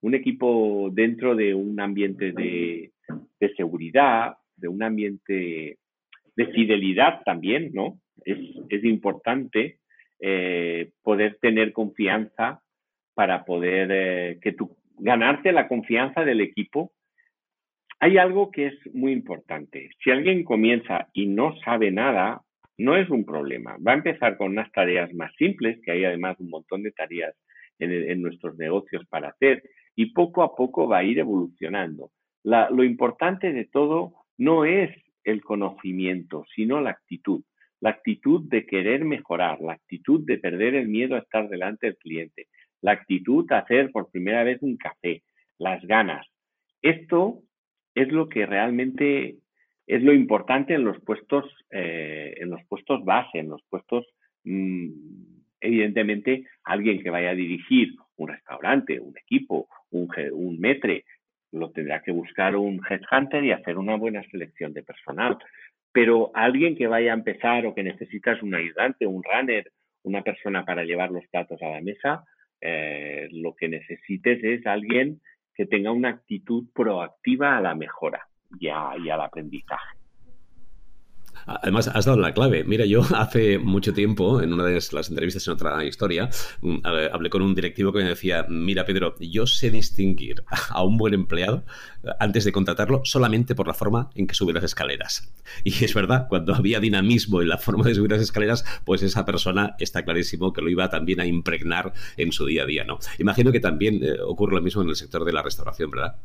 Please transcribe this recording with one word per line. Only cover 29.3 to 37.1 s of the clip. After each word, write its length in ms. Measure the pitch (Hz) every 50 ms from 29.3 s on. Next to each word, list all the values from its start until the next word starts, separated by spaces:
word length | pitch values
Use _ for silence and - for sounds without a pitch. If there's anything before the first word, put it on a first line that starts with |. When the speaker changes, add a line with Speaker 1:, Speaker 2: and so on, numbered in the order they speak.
| - _ 131 139 135 135 _ - _ _ _ _ _
Speaker 1:
y 180 | - 113 113 -
poco 300 | - 175 170 170 180 170
a 120 | 156 -
poco 320 | - 127 127 131 - 156 127
va 120 | 107 92
a 40 | 92
ir 160 | 98 117 147
evolucionando. 920 | 160 120 104 95 90 87 - _ - 80 92 101 92 82 78 76 71 69 _ _ _ _ _ _ _
La, 260 | 107 113 117 110 -
lo 160 | 127 127 127
importante 680 | 127 117 120 127 123 120 _ 160 175 190 185 196 185
de 140 | 151 127 110
todo 480 | _ _ 139 147 147 156 165 180 175 _ _ _ _ _ -
no 260 | 123 147 165 165 151
es 280 | 156 180 196 190 160 - _ _ _ _ _ _
el 160 | - 107 104 -
conocimiento, 1000 | - 110 101 101 95 98 - - 92 92 92 95 92 92 90 82 - - 76 71 _ -
sino 240 | - 110 113 131 151
la 120 | 143 120
actitud. 500 | 90 - _ _